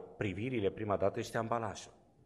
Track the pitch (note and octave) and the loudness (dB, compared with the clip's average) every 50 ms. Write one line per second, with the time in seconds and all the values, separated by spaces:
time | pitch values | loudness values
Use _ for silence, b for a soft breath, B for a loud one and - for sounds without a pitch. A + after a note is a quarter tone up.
0 | - - - - G#2 G2 F2+ G2 A2+ C3+ C3 A2+ G2 F#2+ - - G#2+ G#2 G2 F2+ | -4 -10 -4 -2 -2 -2 -2 -2 -2 -2 0 2 2 2 0 0 2 2 4 4
1 | F#2+ G2 - A#2+ A2 - - A#2 A2+ A2 A#2+ A#2 A2+ G2+ F#2 - - - - - | 4 2 2 0 -2 0 0 0 2 2 0 0 0 -2 -4 -6 -10 -14 -16 -20
2 | - - - - - | -20 -20 -20 -20 -20